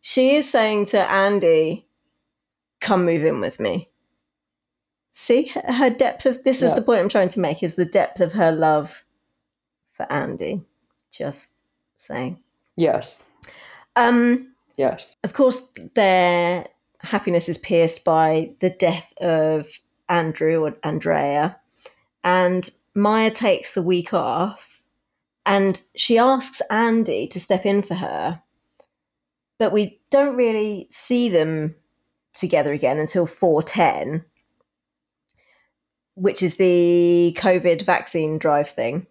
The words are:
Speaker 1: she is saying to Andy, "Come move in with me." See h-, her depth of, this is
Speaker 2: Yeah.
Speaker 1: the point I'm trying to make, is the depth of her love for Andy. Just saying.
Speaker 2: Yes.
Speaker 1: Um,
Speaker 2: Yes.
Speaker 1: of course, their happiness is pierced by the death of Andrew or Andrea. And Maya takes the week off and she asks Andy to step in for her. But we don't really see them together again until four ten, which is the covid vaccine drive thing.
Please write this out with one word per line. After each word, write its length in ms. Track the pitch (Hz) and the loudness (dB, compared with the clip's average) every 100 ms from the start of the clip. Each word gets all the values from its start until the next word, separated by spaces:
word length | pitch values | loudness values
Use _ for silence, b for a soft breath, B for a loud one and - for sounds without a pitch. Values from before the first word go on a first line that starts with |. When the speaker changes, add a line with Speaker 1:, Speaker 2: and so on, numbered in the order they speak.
Speaker 1:
she 360 | - - 262 294 | -2 2 4 4
is 120 | 277 | 2
saying 380 | 254 220 214 202 | 0 2 0 0
to 240 | 208 185 | 0 0
Andy, 760 | 196 196 202 170 160 156 - _ _ _ _ _ _ _ _ _ _ | 2 2 2 4 4 2 -2 _ _ _ _ _ _ _ _ _ _
"Come 240 | - 190 | -2 2
move 200 | 175 165 | 2 2
in 160 | 156 143 | 0 0
with 180 | 90 - | -4 -4
me." 320 | 107 92 - _ _ _ _ _ _ _ _ _ _ _ _ | -4 -4 -8 _ _ _ _ _ _ _ _ _ _ _ _
See 380 | - - 240 - | -10 -2 -2 -2
h-, 200 | - - | -8 -6
her 160 | 247 269 | -2 0
depth 360 | 226 262 - 269 | 0 -4 -2 -4
of, 180 | 254 | -2
this 180 | 269 262 | -2 0
is 80 | 247 | 0
Speaker 2:
Yeah. 60 | 208 | 0
Speaker 1:
the 60 | |
point 180 | 214 226 | 0 0
I'm 80 | 185 | 2
trying 220 | 214 180 | 0 0
to 100 | 202 | -2
make, 220 | 170 156 | -4 -4
is 120 | 175 160 | -6 -4
the 80 | |
depth 360 | 170 202 - - | 0 0 -2 -2
of 120 | 175 | -2
her 180 | 190 170 | 2 0
love 500 | 160 160 151 151 - _ _ _ _ _ _ _ _ _ | 2 2 0 -2 -14 _ _ _ _ _ _ _ _ _
for 180 | _ - | _ -6
Andy. 500 | 143 - - 78 202 - _ _ _ _ | -6 -6 -6 -6 -8 -10 _ _ _ _
Just 500 | - 143 139 - _ _ _ _ _ | -10 -10 -10 -16 _ _ _ _ _
saying. 420 | - - 254 170 _ _ _ - | -14 -10 -8 -10 _ _ _ -2
Speaker 2:
Yes. 480 | 160 - - - _ _ B B B B B - | 0 0 -4 -12 _ _ B B B B B 0
Speaker 1:
Um, 560 | 240 240 240 247 254 _ _ - | 2 4 2 0 -4 _ _ -4
Speaker 2:
Yes. 400 | 135 - - - | -2 -2 -12 -10
Speaker 1:
of 80 | - | -10
course, 400 | - 262 254 - - 85 | 0 2 2 -8 -20 -6
their 720 | - 196 185 180 175 175 175 - _ _ _ | 0 4 4 4 2 0 -2 -8 _ _ _
happiness 480 | - 208 - 175 170 | -6 -4 0 0 0
is 80 | 165 | -8
pierced 460 | - 170 165 165 | 0 2 2 0
by 480 | - 160 160 160 160 - | 0 2 4 2 -2 -2
the 80 | 180 | -4
death 420 | - 180 170 - - | 0 0 0 -8 -6
of 440 | 175 160 156 156 151 - _ _ - | -2 2 2 0 -4 -18 _ _ -4
Andrew 520 | 170 160 156 160 165 156 | -2 -2 -2 0 0 -2
or 100 | 151 | -4
Andrea. 720 | 151 156 165 160 143 143 156 - _ b b b b _ | -6 -4 -2 0 0 0 -2 -4 _ b b b b _
And 460 | 180 185 180 185 180 - _ | 0 2 2 0 -6 -14 _
Maya 360 | - 208 220 220 | -2 0 2 0
takes 420 | 220 220 175 - | 0 0 0 -2
the 100 | - | -4
week 300 | 175 180 170 | 0 0 0
off 720 | 190 123 123 190 - - _ _ _ _ _ _ _ - | -4 -2 -2 -4 -6 -20 _ _ _ _ _ _ _ -2
and 340 | 196 196 185 - | 2 2 -2 -8
she 240 | - - 226 | -8 2 4
asks 420 | 247 269 254 - - | 4 2 -2 -8 -4
Andy 560 | - 233 226 220 107 123 | 0 2 2 0 -4 -6
to 120 | 185 | -8
step 240 | - 190 | -2 0
in 160 | 196 196 | 2 0
for 140 | 202 | -2
her. 480 | 180 - 73 98 165 _ _ _ _ _ _ _ _ _ _ _ _ | -6 -6 -6 -6 -8 _ _ _ _ _ _ _ _ _ _ _ _
But 140 | 214 | 0
we 260 | 208 208 _ _ | 0 -2 _ _
don't 260 | 277 285 247 | 2 2 2
really 500 | 233 220 214 208 - | 0 0 -4 -6 -12
see 400 | - - 247 240 | -12 -2 0 2
them 440 | 175 156 160 156 156 _ _ _ _ _ | 2 2 -2 -4 -8 _ _ _ _ _
together 380 | - 180 160 147 | -10 -2 0 0
again 240 | 143 139 147 | 0 -2 -2
until 280 | 151 185 165 | -2 -2 -2
four 360 | - 185 156 | 0 0 2
ten, 600 | 160 - 160 - 87 156 - _ _ _ _ _ _ _ _ _ _ _ _ _ _ _ _ _ _ | -2 0 0 0 -6 -8 -10 _ _ _ _ _ _ _ _ _ _ _ _ _ _ _ _ _ _
which 280 | - 190 - | -2 -2 0
is 140 | 180 - | -4 2
the 800 | 185 175 175 175 175 175 175 170 | 4 4 4 4 4 4 4 2
covid 440 | 202 185 180 165 | 0 2 2 2
vaccine 540 | 196 180 - 170 156 156 | 2 0 0 -4 -2 -2
drive 300 | 156 147 147 | 0 0 0
thing. 380 | - 113 147 180 | -4 -4 -6 -10